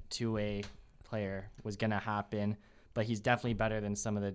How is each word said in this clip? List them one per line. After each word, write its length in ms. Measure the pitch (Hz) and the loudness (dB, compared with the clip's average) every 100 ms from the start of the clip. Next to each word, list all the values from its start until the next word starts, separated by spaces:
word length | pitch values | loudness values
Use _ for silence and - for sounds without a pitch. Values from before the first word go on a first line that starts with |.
| - | -8
two-way 540 | - 113 110 104 101 101 - - - | -2 0 2 0 -2 -4 -10 -20 -20
player 460 | - 110 98 98 101 - | -6 -2 -2 -2 -6 -8
was 120 | 107 101 | -8 0
gonna 240 | 110 101 | 2 2
happen. 580 | 110 104 101 104 104 107 - - - | 0 -2 0 0 0 -2 -6 -20 -6
But 120 | - 107 | -2 0
he's 140 | 107 | 2
definitely 340 | 123 120 120 | 4 4 2
better 260 | 107 110 107 | 0 2 0
than 160 | 104 101 | 0 -2
some 220 | 113 104 | 0 0
of 60 | |
the 80 | 101 | 0